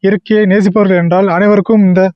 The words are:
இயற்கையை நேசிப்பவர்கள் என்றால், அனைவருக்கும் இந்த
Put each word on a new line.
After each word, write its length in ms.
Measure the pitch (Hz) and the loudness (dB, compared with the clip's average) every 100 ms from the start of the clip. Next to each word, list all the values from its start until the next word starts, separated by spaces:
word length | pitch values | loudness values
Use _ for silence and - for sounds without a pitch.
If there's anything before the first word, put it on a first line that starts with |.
இயற்கையை 360 | 196 202 - 214 208 | -2 -4 -2 0 2
நேசிப்பவர்கள் 480 | 196 196 196 202 185 | 0 0 0 0 0
என்றால், 260 | 170 180 196 | 0 -2 -2
அனைவருக்கும் 500 | 170 208 208 185 220 196 | 0 0 0 0 0 2
இந்த 140 | 180 190 | 2 -2